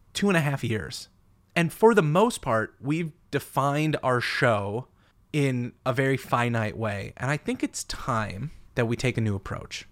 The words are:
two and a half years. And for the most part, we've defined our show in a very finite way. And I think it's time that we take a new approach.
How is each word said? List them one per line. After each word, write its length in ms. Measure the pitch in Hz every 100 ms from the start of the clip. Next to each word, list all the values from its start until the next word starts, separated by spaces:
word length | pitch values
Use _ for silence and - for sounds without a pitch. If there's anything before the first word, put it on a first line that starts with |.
| _
two 140 | - 202
and 100 | 175
a 40 |
half 220 | 147 139
years. 460 | 113 107 64 - - _ _ _ _ -
And 180 | 170
for 220 | - 220 208
the 80 |
most 400 | 151 160 233 -
part, 320 | - 113 107 -
we've 320 | 127 156 170 - _
defined 680 | 139 - - 139 143 156 147
our 180 | 131 123
show 640 | - - 131 107 101 107 135 _ _ _ _
in 380 | 151 139 127 120 - -
a 80 |
very 240 | 127 135 135
finite 580 | - 127 120 117 107 -
way. 380 | 110 101 104 -
And 160 | 127
I 60 | 147
think 260 | - 254
it's 220 | - - -
time 680 | - - 220 214 - 147 - - -
that 100 | 117
we 120 | 120
take 200 | 127 120
a 40 |
new 120 | 110
approach. 540 | 98 - - - - -